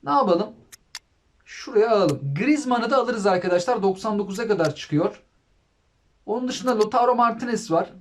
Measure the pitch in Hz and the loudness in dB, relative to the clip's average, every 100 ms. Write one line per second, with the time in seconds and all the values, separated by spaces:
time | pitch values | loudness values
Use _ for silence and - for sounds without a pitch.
0 | - 196 220 175 214 - _ - _ - | 0 0 2 2 -2 -10 _ -20 _ -20
1 | _ _ _ _ _ - - 226 226 214 | _ _ _ _ _ -18 -2 2 4 4
2 | 170 131 139 143 247 302 254 240 226 269 | 2 0 -4 -2 2 2 2 0 2 0
3 | 233 226 190 180 180 175 175 233 196 190 | 0 0 2 2 2 0 0 0 0 -2
4 | 220 208 190 190 220 196 156 147 - 147 | -4 -4 -4 -6 -2 0 0 -2 -4 -2
5 | 190 - _ _ _ _ _ _ _ _ | -2 -6 _ _ _ _ _ _ _ _
6 | _ _ - 226 254 - 254 226 214 254 | _ _ -8 -6 -4 -4 -2 0 0 2
7 | 247 240 233 226 240 214 - 165 196 - | 2 4 2 0 -4 -6 0 -2 -2 -12